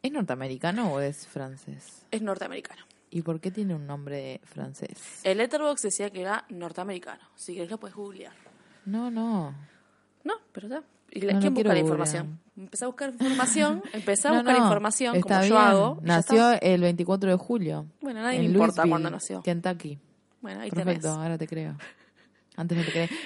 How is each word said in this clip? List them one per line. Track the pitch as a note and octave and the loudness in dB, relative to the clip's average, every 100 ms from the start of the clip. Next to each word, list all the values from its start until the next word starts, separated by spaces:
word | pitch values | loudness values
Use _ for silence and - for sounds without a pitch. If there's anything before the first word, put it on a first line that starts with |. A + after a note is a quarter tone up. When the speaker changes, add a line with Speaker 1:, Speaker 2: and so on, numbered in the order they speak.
Speaker 1:
¿Es | C4+ | -6
norteamericano | D4 F#3+ B2+ C3+ C3 E3 G#3 A3 | -4 -4 -4 -6 -4 -4 -2 -2
o | C#3 | -2
es | C#3+ D3 - | -4 -6 -12
francés? | - C3+ C3+ - C#3+ - - _ | -12 -12 -14 -18 -18 -20 -20 _
Speaker 2:
Es | A3 | -8
norteamericano. | G#3+ F#3+ G3+ F3 - - - _ _ | -6 -6 -8 -12 -14 -20 -20 _ _
Speaker 1:
¿Y | F3 | -8
por | E3 D#3+ | -6 -6
qué | F#3 | -6
tiene | F#3 G3+ D#3+ | -6 -6 -6
un | C#3+ | -8
nombre | C#3+ C#3+ C#3+ C3+ C3 | -12 -10 -10 -10 -14
francés? | _ - C3+ C#3 - - - - | _ -14 -14 -12 -14 -14 -20 -6
Speaker 2:
El | G3 G3 | -2 0
Letterboxd | B3 D4+ D4+ C#4+ | 0 0 0 -2
decía | G#3 - G3+ | -4 -4 -6
que | F#3+ | -6
era | F#3 G#3 - | -6 -6 -6
norteamericano. | F3+ E3+ E3+ F#3+ F#3 D3+ - _ _ | -12 -10 -8 -8 -10 -12 -18 _ _
Si | - | -14
querés | F3 E3+ | -10 -10
lo | A3 | -10
puedes | G#3 F#3+ | -12 -14
googlear. | G3+ F#3+ - - _ _ _ _ G3 | -14 -14 -20 -20 _ _ _ _ -8
Speaker 1:
No, | G#3+ B3 | -6 -4
no. | A3+ A3+ G#3+ D3+ C#3 D3 _ _ _ _ _ | -4 -2 -2 -4 -10 -18 _ _ _ _ _
Speaker 2:
No, | D4+ A4+ _ | -8 -8 _
pero | - G#3 | -16 -10
está. | C#4 D4+ _ _ | -12 -12 _ _
¿Y | - | -4
la, | G3+ | 0
Speaker 1:
No, | |
no | G3 | 4
Speaker 2:
quién | G3 | 4
busca | C4 | 4
Speaker 1:
quiero | G#3+ | 4
Speaker 2:
la | F3 | 4
Speaker 1:
googlear. | D#3 | 4
Speaker 2:
información? | - D#3 E3 D3+ D#3+ _ - | 2 0 -2 -6 -10 _ -20
Empezá | F#3+ - B3 | -14 -8 -8
a | |
buscar | B3+ C#4 | -6 -8
información, | B3 C4 C4 B3+ G#3+ A#3+ G3+ - | -2 0 2 2 4 2 2 -4
Speaker 1:
<laughs> | |
Speaker 2:
empezá | A3 G3+ G3+ F#3+ | -6 0 0 4
a | |
Speaker 1:
No, | A#3 | 4
Speaker 2:
buscar | A#3+ B3+ | 6 6
Speaker 1:
no, | |
Speaker 2:
información, | A3+ G#3 G#3 G#3+ B3 A#3 | 6 4 2 0 2 2
Speaker 1:
está | F#3 F#3+ | 4 4
Speaker 2:
como | G3 | 6
yo | A3 | 8
Speaker 1:
bien. | G#3 | 8
Speaker 2:
hago, | G3 G#3+ D#3 | 8 4 0
y | D#3+ | 2
ya | E3+ | 4
Speaker 1:
Nació | E3 A3 A#3 | 6 6 8
Speaker 2:
está. | A#3+ F#3 | 6 4
Speaker 1:
el | F3+ | 4
veinticuatro | F3 F3 F3 F#3+ F#3+ | 4 2 0 2 4
de | F3+ | 2
julio. | - A#3+ E3 D3+ D#3 _ | 2 -2 -2 -4 -8 _
Speaker 2:
Bueno, | C#4 A3 | -10 -6
nadie | A#3 - | -2 0
Speaker 1:
En | E3+ | 4
Speaker 2:
le | |
importa | F#3 A3 F#3 | 6 4 4
Speaker 1:
Louisville, | E3 | 2
Speaker 2:
cuándo | E3 E3 | 2 -2
nació. | F3 - F#3+ | -6 -8 -6
Speaker 1:
Kentucky. | F3+ E3+ F3+ F3+ D#3 C#3+ _ _ _ _ | -4 -2 -2 -6 -10 -14 _ _ _ _
Speaker 2:
Bueno, | A3 F#3+ | -14 -10
ahí | A3 | -6
Speaker 1:
Perfecto, | E3+ F3+ E3+ D#3 | -4 -2 -2 -2
Speaker 2:
tenés. | D#3 | -4
Speaker 1:
ahora | D#3+ E3 | -4 -6
te | D#3+ | -6
creo. | D#3+ D#3 D3 - - _ _ _ _ _ - | -8 -8 -10 -16 -20 _ _ _ _ _ -8
Antes | E3+ E3+ | -2 -2
no | |
te | D#3+ | 0
creí. | E3 E3+ D4+ | -2 -4 -6